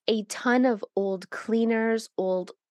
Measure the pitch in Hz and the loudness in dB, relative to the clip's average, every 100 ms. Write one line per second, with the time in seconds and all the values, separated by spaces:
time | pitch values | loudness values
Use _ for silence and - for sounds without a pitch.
0 | - 220 202 - 247 247 254 214 - - | -2 0 -2 -4 2 4 4 0 -4 -4
1 | 196 190 - - - 226 226 226 226 226 | -2 -4 -8 -10 -2 0 2 2 0 -2
2 | 226 - 190 185 180 - _ | -4 -4 -2 -2 -4 -12 _